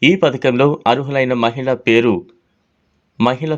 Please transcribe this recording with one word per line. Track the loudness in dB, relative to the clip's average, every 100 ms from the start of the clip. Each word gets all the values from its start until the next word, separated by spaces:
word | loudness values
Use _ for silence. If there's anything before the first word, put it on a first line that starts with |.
| 2
ఈ | 2
పథకంలో | 0 0 -2 2 2 0 0
అర్హులైన | -2 -2 -2 -2 -2
మహిళ | -2 -2 -4 -4 0
పేరు, | 2 2 -2 -6 _ _ _ _ _ _ _ _ -4
మహిళ | -2 -2 -6